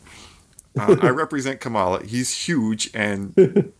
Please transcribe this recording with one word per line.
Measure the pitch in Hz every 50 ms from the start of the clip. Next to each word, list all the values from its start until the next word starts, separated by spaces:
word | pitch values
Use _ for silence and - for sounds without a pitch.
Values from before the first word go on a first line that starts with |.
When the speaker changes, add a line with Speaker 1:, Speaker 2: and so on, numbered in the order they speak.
| - - - - - - - - - _ _ - - _ - 131
Speaker 1:
uh, | 104 - 190 -
I | - 147
Speaker 2:
<laughs> |
Speaker 1:
represent | 127 151 156 - 156 143 123 135 135 -
Kamala. | - 131 113 107 95 90 92 104 -
He's | 104 113 123 127 - -
huge, | - - - 175 139 110 110 110 107 - - -
and | 110 104 104 101 98 98 98 -
Speaker 2:
<laughs> | - 185 127 - 202 - - - _